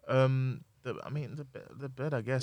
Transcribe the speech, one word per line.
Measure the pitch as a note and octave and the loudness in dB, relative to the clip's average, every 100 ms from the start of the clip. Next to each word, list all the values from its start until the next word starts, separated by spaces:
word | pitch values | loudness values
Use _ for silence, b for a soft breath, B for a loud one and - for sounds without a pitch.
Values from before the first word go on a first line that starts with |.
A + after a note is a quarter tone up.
| - | 4
Um, | C3 C3 C3 C3 B2 - _ | 6 6 6 2 -2 -8 _
the, | B2+ G2+ | -8 -8
I | - | -6
mean, | D3 B2+ D3 | -6 -6 -8
the | |
be-, | C3+ G#2 G2 - | -12 -14 -16 -10
the | C3+ | -10
bed, | C3 D#3 | -6 -2
I | C#3 | -2
guess. | A2 C3 | 0 -2